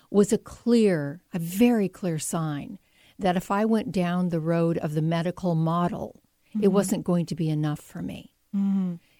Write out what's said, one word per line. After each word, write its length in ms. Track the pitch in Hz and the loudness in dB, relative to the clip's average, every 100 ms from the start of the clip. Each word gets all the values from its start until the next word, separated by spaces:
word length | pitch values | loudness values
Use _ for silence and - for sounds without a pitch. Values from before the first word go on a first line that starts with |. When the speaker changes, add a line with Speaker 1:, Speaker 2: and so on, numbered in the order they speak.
| - | -2
Speaker 1:
was 240 | 196 202 | 2 4
a 60 | 214 | 2
clear, 840 | - - - 233 214 170 143 160 _ | -4 -8 2 4 4 2 -2 -8 _
a 60 | 185 | -8
very 500 | 165 185 240 233 190 | -4 2 4 4 0
clear 280 | - 180 160 | -4 -4 -4
sign 640 | - 170 160 147 - 202 _ _ _ - | -4 -4 -4 -4 -8 -14 _ _ _ -4
that 180 | 190 180 | 0 0
if 140 | - | 0
I 140 | 202 220 | 0 2
went 260 | 220 - | 0 0
down 380 | 185 175 180 180 | -2 0 0 0
the 100 | 165 | 0
road 400 | 156 170 165 165 | 0 2 2 0
of 160 | 165 151 | -2 -2
the 80 | |
medical 500 | 160 165 170 175 185 | 0 0 -2 -4 -2
model, 680 | 165 160 170 175 220 143 - _ _ _ 220 | 0 2 0 0 -4 -10 -14 _ _ _ 0
it 20 | |
Speaker 2:
Mm-hmm. 120 | 202 | 2
Speaker 1:
wasn't 300 | 190 190 214 | 4 2 0
going 240 | 160 175 165 | 0 0 0
to 80 | 160 | -2
be 160 | 160 | -2
enough 280 | 151 151 151 | 0 -2 -4
for 220 | - 170 | -10 -12
me. 320 | 180 - - _ _ 202 | -12 -12 -16 _ _ -2
Speaker 2:
Mm-hmm. 400 | 196 196 185 170 _ | 0 0 -2 -6 _